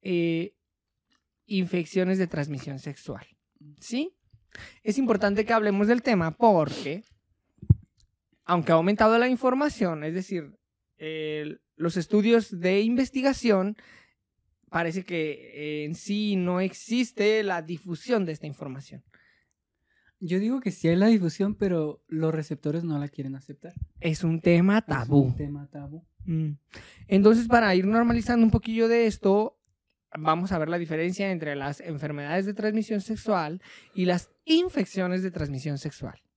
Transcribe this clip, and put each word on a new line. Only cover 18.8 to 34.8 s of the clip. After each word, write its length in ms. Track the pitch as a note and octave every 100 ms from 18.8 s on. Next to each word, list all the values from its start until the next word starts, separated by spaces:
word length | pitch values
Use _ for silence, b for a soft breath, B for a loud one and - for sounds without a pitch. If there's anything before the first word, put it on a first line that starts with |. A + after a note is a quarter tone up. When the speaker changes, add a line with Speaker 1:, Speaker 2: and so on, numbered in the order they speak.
| - C3 _ b b b b b _ _ _ _ _ _
Speaker 2:
Yo 140 | F3+ F#3
digo 200 | G#3+ C4
que 100 | A#3
sí 160 | D3+ D#3+
hay 80 | F3
la 120 | G#3
difusión, 480 | A3+ F3 - G3 G#3
pero 480 | G3+ E3+ D3+ C#3+ _
los 240 | D#3+ D#3+
receptores 500 | D#3+ D3+ D3 D3+ D#3+
no 160 | E3+ D3
la 80 | C#3+
quieren 260 | - C3+ C3+
aceptar. 380 | C3+ - F3 - - -
Speaker 1:
Es 240 | E3+ D#3
un 160 | E3 E3
tema 380 | F3 E3+ F#3 G#3
Speaker 2:
Es 60 | -
un 60 |
Speaker 1:
tabú. 420 | C#3 A#2 C#3+ B2+ -
Speaker 2:
tema 320 | C#3+ D3 C#3+
tabú. 340 | C#3+ C#3 D#3 _ _ -
Speaker 1:
Mm. 260 | D#3+ D#3 D3 _ B B B B
Entonces, 400 | G3 G3+ A3+ A3+
para 260 | A#3 G#3+
ir 140 | F#3 F#3+
normalizando 580 | A3+ A#3 A#3 A#3+ A#3+ A3+
un 60 |
poquillo 360 | A3+ - A3+ A3+
de 200 | A#3 A3+
esto, 500 | - G3 G3+ A3 _ _ _ _ _ _ -
vamos 360 | D#3 D#3+ F#3+
a 80 | F#3
ver 100 | D#3
la 80 | F3
diferencia 540 | E3 D#3+ E3+ F#3 G3
entre 240 | F3+ D#3 C#3+
las 240 | C#3 D3
enfermedades 640 | - D3+ D3 D3 C#3+ F3 G3
de 80 |
transmisión 480 | G#3 G#3+ G#3+ G#3+ G#3
sexual 600 | F#3+ A3 - F#3+ D3+ F3+ B B B -
y 100 | F3+
las 240 | F3+ - _ -
infecciones 800 | D#4+ F4+ D4+